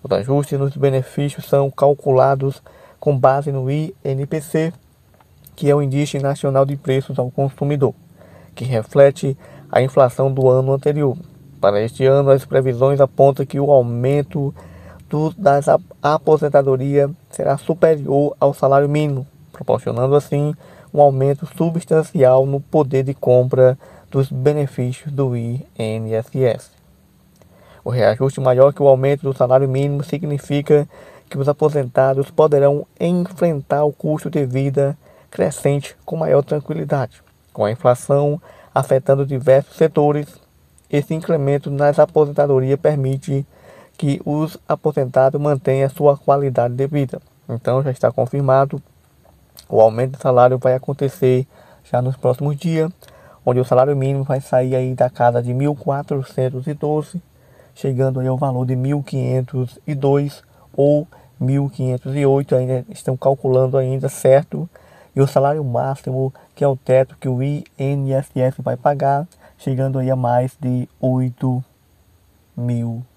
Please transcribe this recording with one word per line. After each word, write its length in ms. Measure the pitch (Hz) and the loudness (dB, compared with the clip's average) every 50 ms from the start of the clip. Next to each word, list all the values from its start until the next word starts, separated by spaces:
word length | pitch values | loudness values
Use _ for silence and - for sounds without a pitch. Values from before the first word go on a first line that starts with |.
Os 80 | - 131 | -4 -2
ajustes 480 | 95 98 101 131 135 143 143 - 175 139 | -4 -2 0 0 -2 -2 -2 -2 -4 -4
nos 180 | 139 139 135 | -4 -4 -4
benefícios 680 | 143 135 139 135 131 131 - - - 143 143 139 - - | -2 0 0 0 0 -4 -4 -6 -6 -6 -4 -6 -10 -4
são 240 | - - 139 139 139 | 0 0 0 0 0
calculados 880 | - - 139 143 147 139 - 143 131 127 127 135 139 135 135 139 135 - _ - - - - - - _ | -2 0 2 2 2 0 0 0 2 4 4 4 2 0 -2 -6 -6 -8 _ -20 -20 -20 -20 -20 -20 _
com 160 | - 147 147 | -2 -2 0
base 340 | 131 131 131 135 143 143 156 | 2 2 2 2 2 -2 -4
no 200 | 139 135 127 131 | -6 -4 -4 -4
I 240 | 139 151 156 170 - _ _ | -4 -4 -4 -6 -10 _ _
N 220 | 143 135 135 143 | -6 -6 -4 -6
P 140 | 143 - 156 | -6 -6 -8
C, 300 | 147 - - 160 160 165 175 - _ _ _ _ _ _ _ _ _ _ _ _ - - - | -8 -4 -4 -2 -2 -2 -6 -10 _ _ _ _ _ _ _ _ _ _ _ _ -20 -20 -12
que 160 | - - 143 | -2 0 2
é 40 | 143 | 2
o 60 | 147 | 2
Índice 380 | 143 135 131 143 147 143 - 139 | 2 0 0 -2 -2 -2 -4 -4
Nacional 480 | 135 139 139 139 - 139 135 135 139 | -4 -4 -4 -2 -4 0 2 2 2
de 100 | 135 143 | 2 0
Preços 420 | 139 - - 131 135 135 - 139 135 | -8 -4 -2 -2 -2 -2 -4 -6 -6
ao 120 | 123 123 | -6 -4
Consumidor, 640 | - - 139 139 - - 143 143 147 143 139 113 - _ - _ _ _ - - - - - - - | -4 -4 -4 -4 -4 -4 -4 -2 0 0 -2 -2 -2 _ -20 _ _ _ -20 -20 -20 -20 -20 -20 -14
que 100 | - 120 | -10 -6
reflete 720 | 127 127 113 110 - - 147 139 139 139 - - 143 135 - - - - - - - | -4 -4 -4 -4 -2 4 4 4 4 4 0 -6 -6 -6 -8 -12 -20 -20 -20 -16 -2
a 100 | - - | 0 0
inflação 500 | 127 131 - 143 135 123 - - 135 135 | 0 2 4 4 4 4 2 0 -2 -2
do 200 | 135 135 131 131 | 0 2 2 4
ano 220 | 127 131 131 135 | 4 4 2 0
anterior. 440 | 139 135 - 147 147 151 147 139 - - - - - - - - - - | -2 0 0 -2 0 0 0 -2 -2 -4 -12 -20 -20 -20 -20 -20 -8 0
Para 200 | - 98 104 101 | 0 2 2 2
este 240 | 110 117 - - 131 | -2 -2 -4 0 2
ano, 260 | 135 135 143 143 139 | 4 4 4 6 4
as 140 | 135 139 135 | 4 4 2
previsões 560 | - - 135 131 131 123 120 131 135 143 135 | 0 0 0 0 0 0 0 2 2 4 4
apontam 460 | 139 131 - - 135 139 135 - 139 | 2 2 4 4 4 4 4 2 -6
que 140 | 135 - 135 | -4 -4 -4
o 100 | 143 139 | 2 4
aumento 840 | 147 131 123 120 120 117 123 131 143 147 143 - - 156 139 139 - - - - - - - - - - - - | 4 4 4 2 -2 -2 0 0 0 0 -2 -4 -6 -6 -6 -6 -8 -10 -20 -20 -20 -20 -20 -20 -20 -20 -12 -6
do, 240 | - 147 156 156 156 | -4 -2 -2 -2 -4
das 340 | - - 139 139 143 143 143 | 0 2 2 2 2 2 2
ap-, 160 | 151 151 180 - - _ | 0 0 0 -6 -20 _
aposentadoria 1080 | - 143 151 156 - - 156 147 160 143 139 147 139 135 131 127 135 139 139 143 143 143 160 _ _ _ | -2 -2 -2 0 2 2 2 2 2 2 2 2 2 2 0 0 -2 0 2 2 0 0 -2 _ _ _
será 280 | - - 147 147 139 139 | -8 -4 -2 -2 -2 -2
superior 760 | - - 165 170 - 165 160 147 139 143 139 139 143 143 - _ | -2 -6 0 2 2 2 2 0 -2 -2 0 0 0 0 -2 _
ao 140 | 143 139 139 | 0 0 0
salário 340 | - - 135 139 139 147 143 | 0 0 2 4 4 2 2
mínimo, 380 | 147 151 151 147 139 131 135 139 _ _ - _ | 0 0 -2 -2 -4 -6 -8 -12 _ _ -20 _
proporcionando 640 | - - 139 - 117 120 - 120 117 113 127 135 139 | -20 -12 -4 -4 -4 -2 -2 -6 -4 -2 0 2 2
assim 400 | 147 139 - - 143 147 151 151 - - - - - - - | 0 0 0 -4 -2 -2 -2 -4 -8 -14 -20 -20 -20 -20 -6
um 80 | - 147 | 2 4
aumento 460 | 147 143 135 131 135 139 143 139 - - - | 4 4 4 2 0 0 0 -2 -6 -14 -4
substancial 920 | - 165 170 165 170 - - 165 156 156 - - 180 127 127 127 131 135 | -2 -2 -2 -2 -4 -4 0 0 0 0 -2 2 4 4 6 6 4 4
no 120 | 139 139 139 | 2 -2 -6
poder 440 | 139 _ - 156 151 131 131 135 | -6 _ 0 0 0 2 0 -2
de 100 | 135 135 | -2 -2
compra 680 | 135 _ - - 123 127 123 127 135 131 127 127 127 - - - - - _ _ | -6 _ 0 2 4 4 4 2 2 4 4 4 4 0 -10 -20 -20 -20 _ _
dos 200 | - 135 135 - | -2 -2 -2 -2
benefícios 840 | 139 131 127 147 147 151 147 139 - - 123 123 127 - - 151 | -4 -2 0 0 0 0 -4 -4 -4 -6 -6 -6 -6 -8 -12 -10
do 240 | 143 135 139 131 123 | -4 -4 -2 -2 -2
I 300 | 120 117 117 120 131 - _ _ - | -4 -6 -6 -8 -8 -10 _ _ -8
N 360 | 113 110 110 110 110 110 113 | -6 -6 -4 -6 -6 -4 -4
S 280 | 110 113 - - 131 | -4 -4 -6 -4 0
S. 280 | 131 117 - - - _ _ _ _ _ _ _ _ _ _ _ _ _ _ _ _ _ _ _ _ _ - - _ | 0 0 0 -2 -8 _ _ _ _ _ _ _ _ _ _ _ _ _ _ _ _ _ _ _ _ _ -20 -14 _
O 60 | - | -6
reajuste 500 | 120 123 107 104 107 117 135 135 - - | -2 2 2 2 2 2 -2 -2 -2 0
maior 320 | 135 131 127 123 135 143 | 0 2 4 6 6 4
que 100 | 143 - | 4 4
o 60 | 143 139 | 4 4
aumento 340 | 135 127 131 139 147 143 | 4 4 4 0 0 -2
do 140 | - 139 131 | -2 -6 -2
salário 320 | - 131 123 127 135 139 131 | -2 2 4 4 2 2 2
mínimo 340 | 127 135 139 143 143 143 | -2 -2 -2 -2 -4 -4
significa 840 | 139 - - 143 175 151 147 139 - - 143 143 143 - 151 147 143 - - - - - - - _ _ | -6 -6 -6 -6 -6 -6 -6 -6 -4 -2 -4 -4 2 2 2 2 2 -2 -10 -20 -20 -20 -20 -20 _ _
que 80 | - | -6
os 120 | 139 139 143 | -2 -2 -2
aposentados 800 | 147 - 156 151 151 147 135 123 - 131 131 135 135 135 139 - | 0 0 0 0 0 0 -4 -2 0 2 2 2 2 0 -4 -2
poderão 560 | - - 151 156 147 139 139 143 143 147 - _ _ _ | 2 2 4 4 4 4 4 2 2 0 -6 _ _ _
enfrentar 880 | 175 170 180 180 175 - - - 180 175 160 139 135 _ 151 143 151 | -2 -2 -2 -2 -4 -6 -4 -2 -2 -2 -2 -4 -4 _ -2 0 0
o 80 | 151 | -2
custo 380 | 143 _ - 156 151 156 - - | -2 _ -4 -4 -4 -4 -6 -4
de 160 | 156 156 139 | -2 -2 -2
vida 500 | 123 123 135 139 139 135 143 139 139 143 _ _ _ - _ _ _ | -2 -2 -2 -2 0 0 0 0 0 -2 _ _ _ -20 _ _ _
crescente 640 | - - - - 139 - - 143 143 143 139 - - _ _ | -6 -4 -4 -4 -4 -2 -2 -2 -2 -2 -4 -8 -18 _ _
com 120 | - - | -10 -6
maior 260 | 160 160 156 139 143 | -6 0 2 2 2
tranquilidade. 800 | 135 - 160 151 139 - 156 160 160 147 151 139 127 - _ _ _ _ _ _ _ _ | 2 0 -4 -6 -6 -6 -8 -8 -4 -4 -4 -4 -4 -6 _ _ _ _ _ _ _ _
Com 120 | _ - 107 | _ -4 -4
a 60 | 104 | -4
inflação 680 | 113 - - 131 123 127 - - 139 143 147 147 147 170 _ - - - - _ _ | -4 0 2 2 2 2 0 0 0 0 0 -2 -4 -6 _ -18 -20 -20 -20 _ _
afetando 520 | 131 131 - 135 131 - - 135 139 139 | -4 0 2 0 0 2 2 0 0 0
diversos 500 | 135 143 131 131 143 131 139 139 _ - | -4 -4 -2 2 4 4 4 2 _ -2
setores, 520 | - 160 156 147 156 147 147 147 151 143 - - - _ _ _ _ _ _ _ _ _ _ | 0 0 0 2 2 2 2 0 -2 -4 -8 -16 -20 _ _ _ _ _ _ _ _ _ _
esse 220 | - 147 143 - | -4 -4 -2 -2
incremento 580 | 165 160 170 - 170 156 139 139 143 143 - - | -8 -8 -2 -2 -2 0 0 0 -2 -2 -2 -6
nas 280 | 143 139 147 147 147 - | -4 0 2 2 4 4
aposentadorias 840 | 151 - - 156 151 143 147 147 143 143 139 131 131 131 139 139 | 2 4 4 2 2 2 2 -2 0 2 2 2 2 0 -2 0
permite 680 | - 151 151 143 135 131 135 135 - - 139 139 139 _ _ _ - - - - - _ _ | 0 0 0 0 -2 -2 -4 -4 -6 -4 -6 -6 -6 _ _ _ -20 -20 -20 -20 -20 _ _
que 240 | - - 143 139 - - | -4 -4 -2 -2 -4 -4
os 340 | - 147 151 156 151 - - _ - | -4 -4 -4 -4 -6 -8 -16 _ -6
aposentados 720 | 151 - - 156 143 156 135 123 127 131 131 135 139 147 | -6 -2 -2 -2 -2 -2 -4 0 2 2 2 2 2 0
mantenham 480 | 147 147 147 131 - 139 131 135 139 135 | 0 0 -2 0 0 -2 0 0 0 -2
sua 280 | 131 - 147 147 143 | -2 2 2 2 2
qualidade 580 | 139 _ - 139 143 143 139 123 120 120 123 123 | 2 _ 0 0 0 0 -2 0 0 -2 -2 -2
de 120 | 127 135 | -4 -4
vida. 360 | 143 151 147 139 123 - - _ _ _ _ _ - | -2 -2 -2 -2 -4 -6 -14 _ _ _ _ _ -10
Então 320 | 117 117 - - 120 135 | -10 -6 -4 -2 -2 0
já 120 | 143 143 | -2 -2
está 180 | 127 - - 120 | -4 -2 -2 -2
confirmado, 720 | 120 - 120 127 - 143 139 135 131 135 139 139 - 139 - _ _ _ _ _ _ _ _ _ _ _ _ _ _ - _ _ | 0 0 -4 -2 -2 -4 0 2 2 2 2 0 -4 -12 -12 _ _ _ _ _ _ _ _ _ _ _ _ _ _ -20 _ _
o 120 | - 113 | 4 4
aumento 360 | 110 113 110 117 127 131 135 | 4 4 4 2 -2 -2 -4
de 60 | - | -4
salário 360 | - 139 127 123 123 127 127 127 | -2 2 4 6 6 4 4 2
vai 160 | - 131 127 | 0 0 0
acontecer 720 | 131 131 - 139 - 143 135 - - - 127 127 127 131 _ _ - - _ - _ _ | 0 -2 -6 -6 -4 -4 -6 -4 0 0 2 2 2 0 _ _ -20 -20 _ -20 _ _
já 180 | _ - 120 | _ -4 -2
nos 140 | 123 131 131 | -2 -2 -6
próximos 400 | - - 127 127 - 143 143 147 | -2 -2 -2 -2 0 -2 -4 -4
dias, 340 | 143 - 170 165 160 156 165 - _ - - - - - - - _ _ | -4 -4 -2 0 0 -2 -2 -4 _ -20 -20 -20 -20 -20 -20 -20 _ _
onde 140 | 123 123 127 | -2 0 0
o 40 | 123 | 0
salário 320 | 120 127 123 131 143 147 | 2 2 2 4 2 2
mínimo 280 | 139 135 135 139 139 135 | -2 -2 -2 -2 -4 -2
vai 160 | 139 139 135 | -4 -4 -4
sair 340 | - - - 127 127 127 131 | -4 0 0 0 0 0 -2
aí 200 | 127 127 127 127 | -2 -2 -4 -2
da 120 | 127 127 123 | -2 -2 -2
casa 320 | - - 120 120 120 123 | 0 0 0 2 2 0
de 140 | 120 123 123 | -4 -2 -4
mil 220 | 131 139 147 147 | -2 -2 -2 -2
quatrocentos 880 | 143 - 151 139 139 143 - 151 135 131 - - - 131 127 127 127 131 | -4 -4 -6 -6 -6 -4 -6 -6 -6 -6 -8 -6 -4 -4 -4 -4 -6 -8
e 80 | 143 147 | -8 -8
doze, 480 | 143 - 147 151 151 151 - - 175 - _ _ _ _ _ _ _ - _ | -6 -4 -4 -4 -4 -6 -6 -12 -14 -14 _ _ _ _ _ _ _ -20 _
chegando 460 | _ - - 139 131 123 135 135 127 131 | _ -8 -6 -4 -2 0 -2 -2 -2 -2
aí 80 | 127 | -2
ao 100 | 131 131 | -2 -2
valor 300 | 131 147 135 127 123 127 | -2 -2 -2 -2 -2 -2
de 80 | 123 131 | -2 -2
mil 260 | 127 127 135 147 147 | -2 -2 -2 -2 -4
quinhentos 800 | 139 - - 135 127 123 127 131 127 - - 131 127 120 - - _ | -4 -6 -6 -4 -4 -2 -2 -2 -4 -4 -6 -6 -6 -6 -8 -14 _
e 80 | - 151 | -8 -8
dois 480 | 135 135 139 139 143 143 143 - - _ _ _ _ _ _ - | -2 0 2 2 2 0 -2 -8 -12 _ _ _ _ _ _ -2
ou 300 | - 139 143 147 147 147 _ - - - _ _ - | 0 2 2 2 0 -2 _ -16 -20 -20 _ _ -6
mil 320 | 127 127 139 139 139 139 | -4 -2 0 -2 -2 -4
quinhentos 460 | - - 131 131 123 127 _ 135 135 | -6 -6 -4 -4 -4 -6 _ -8 -4
e 100 | 147 143 | 0 2
oito, 300 | 135 135 139 143 - 135 | 2 2 2 0 0 -2
ainda 280 | 127 127 127 131 123 127 - | -2 0 0 -4 -4 -6 -10
estão 260 | - - - - 131 | -18 -10 -6 -6 -6
calculando 640 | 127 - 135 139 135 - 135 127 127 131 127 131 135 | -2 0 0 0 0 0 0 2 2 2 2 0 0
ainda, 300 | 131 127 135 135 139 135 | 0 0 -4 -4 -4 -6
certo? 600 | - - - 131 131 139 143 _ - 147 156 175 _ - _ _ - - - _ _ | -8 0 4 4 4 4 4 _ -8 -8 -8 -10 _ -20 _ _ -20 -20 -20 _ _
E 60 | 135 | 0
o 60 | 135 135 | 0 2
salário 340 | - 143 135 139 147 156 | 2 0 0 2 0 -2
máximo, 720 | 147 131 120 120 135 135 135 - - 139 127 131 135 131 - - _ _ _ | -4 -4 -4 -4 -4 -4 -6 -8 -8 -8 -4 -4 -4 -4 -6 -10 _ _ _
que 80 | - 143 | -2 0
é 40 | 139 | 0
o 60 | 135 | 0
teto 420 | 131 _ - 127 131 131 - - | -2 _ 2 2 2 2 0 -4
que 120 | _ - 135 | _ -6 -4
o 120 | 127 123 | -4 -2
I 220 | 131 143 147 151 - _ _ - | -2 -4 -4 -6 -8 _ _ -6
N 340 | 135 139 143 143 139 135 | -4 -4 -4 -4 -2 -2
S 160 | 135 135 135 - _ | -2 -4 -4 -4 _
S 260 | 135 127 131 131 - | -2 -2 -2 -2 -4
vai 160 | 127 131 123 | -6 -6 -6
pagar, 480 | 123 - 147 147 139 143 135 139 143 156 - _ _ _ - _ | -2 -2 -2 -2 0 0 0 0 -2 -4 -8 _ _ _ -20 _
chegando 440 | _ - 139 135 127 135 135 131 135 | _ -6 -6 -4 -2 -2 -2 -2 -2
aí 100 | 127 127 | -2 -2
a 60 | 131 | -2
mais 400 | 127 127 120 120 123 127 131 - _ | -2 0 0 0 0 0 -2 -6 _
de 280 | 143 127 127 123 123 - _ _ | -6 -4 -4 -4 -6 -8 _ _
oito 640 | - 127 127 127 127 127 120 _ - 131 127 123 131 _ _ _ _ _ _ _ _ _ _ _ _ _ _ _ _ _ _ | -4 -2 0 0 -2 -4 -4 _ -4 -4 -4 -4 -6 _ _ _ _ _ _ _ _ _ _ _ _ _ _ _ _ _ _
mil 480 | - 120 123 120 120 117 117 113 117 123 _ _ | -8 -6 -4 -4 -4 -4 -6 -8 -10 -12 _ _